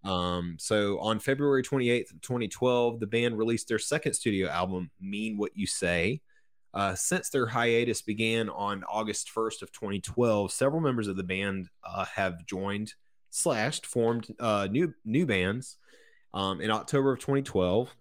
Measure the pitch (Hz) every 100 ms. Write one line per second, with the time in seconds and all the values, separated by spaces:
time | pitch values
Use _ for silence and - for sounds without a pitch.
0 | 98 92 90 90 87 82 - 107 101 98
1 | 107 110 - 135 143 135 127 139 123 120
2 | - 80 - 123 107 - 127 123 120 117
3 | 107 117 120 110 113 113 - 110 - 156
4 | 151 - 120 101 90 73 92 92 87 _
5 | 95 101 110 104 104 - 95 - 90 87
6 | 90 151 _ _ _ _ _ - 98 92
7 | - 180 - 143 117 120 117 117 120 110
8 | - 107 113 113 107 - 101 101 - 107
9 | 107 104 - - 113 - 95 - 104 98
10 | - - 120 104 98 - 135 160 151 123
11 | 104 95 90 92 101 95 90 _ - 90
12 | 92 - 95 87 85 95 98 101 107 -
13 | _ _ _ - 175 120 117 - - 123
14 | 113 117 - 110 117 104 98 113 175 -
15 | 110 123 170 98 90 113 - - _ -
16 | - _ _ - 95 92 110 110 - 143
17 | 135 127 - 139 135 98 90 98 127 -